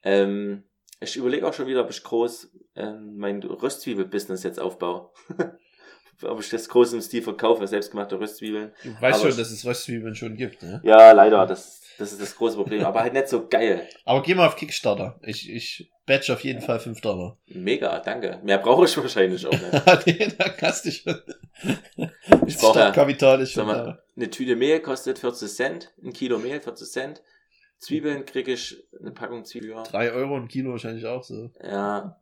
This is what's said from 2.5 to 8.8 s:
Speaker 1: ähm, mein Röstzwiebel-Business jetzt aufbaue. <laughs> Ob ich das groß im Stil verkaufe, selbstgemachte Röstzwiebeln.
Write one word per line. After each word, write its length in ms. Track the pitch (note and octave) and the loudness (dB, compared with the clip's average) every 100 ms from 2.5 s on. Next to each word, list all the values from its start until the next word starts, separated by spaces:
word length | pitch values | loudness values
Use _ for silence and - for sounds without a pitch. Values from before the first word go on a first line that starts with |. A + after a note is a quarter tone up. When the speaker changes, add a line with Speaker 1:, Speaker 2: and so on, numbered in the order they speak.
| _ _ - | _ _ -14
Speaker 1:
ähm, 400 | G#2+ G#2+ G#2+ G#2 | -14 -14 -18 -10
mein 260 | G2+ G2+ | -8 -8
Röstzwiebel-Business 1000 | F#2+ - B2+ - - G#2 F#2+ G2+ - F#2 | -8 -8 -8 -8 -10 -6 -6 -6 -8 -8
jetzt 180 | F#2 - | -8 -8
aufbaue. 500 | F#2 - F2 F2+ - _ _ - | -8 -6 -8 -8 -12 _ _ -8
<laughs> 200 | E3+ - _ _ - _ _ _ | -8 -8 _ _ -20 _ _ _
Ob 160 | - A2+ | -10 -10
ich 120 | G#2 | -8
das 180 | A#2 - | -10 0
groß 240 | B2 A#2+ | 4 4
im 80 | A#2 | 2
Stil 220 | - A#2+ | -6 -8
verkaufe, 440 | A2 G2+ A2+ A2+ G2 | -8 -4 0 0 0
selbstgemachte 540 | G#2 G2+ G#2+ G2+ F#2+ | -6 -6 -10 -8 -8
Röstzwiebeln. 520 | G#2 - A2 G#2+ G#2+ _ | -10 -10 -10 -10 -10 _